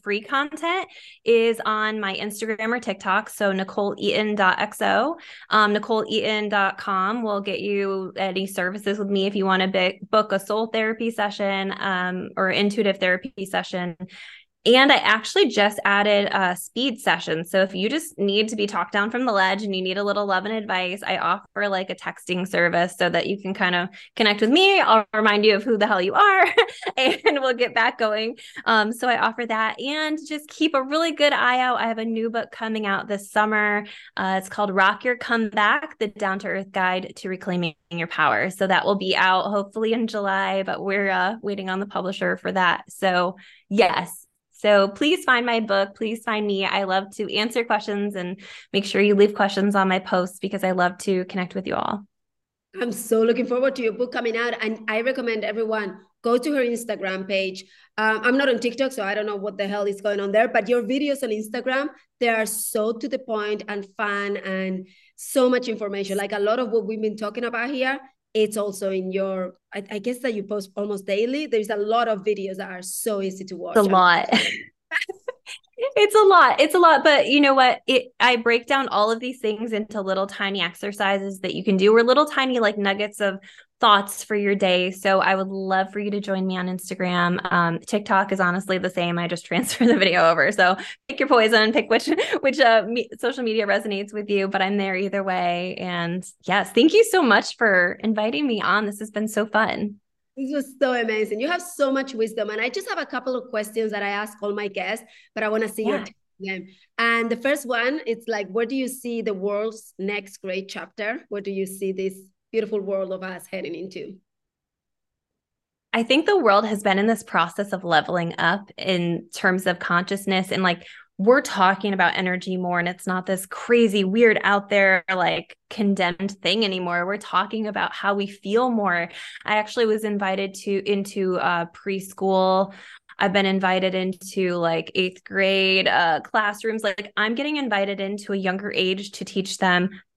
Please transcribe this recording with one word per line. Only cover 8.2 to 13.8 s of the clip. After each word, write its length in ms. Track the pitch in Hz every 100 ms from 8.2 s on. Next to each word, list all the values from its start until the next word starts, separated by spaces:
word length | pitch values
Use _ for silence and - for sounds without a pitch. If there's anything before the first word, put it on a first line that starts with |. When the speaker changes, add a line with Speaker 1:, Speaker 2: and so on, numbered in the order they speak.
| 190 185 190
Speaker 1:
services 500 | 190 180 202 202 208
with 120 | 202
me 180 | 202 190
if 80 | 202
you 100 | 190
wanna 220 | 190 190
bi-, 320 | 190 185 196 -
book 220 | 214 214
a 80 | 196
soul 280 | 196 214 226
therapy 440 | 226 220 226 233
session, 600 | 226 208 202 202 196 196 190
um, 520 | 196 185 180 180 - -
or 120 | 190
intuitive 480 | 196 202 208 208 190
therapy 460 | 180 180 269 - 190
session. 520 | 180 180 185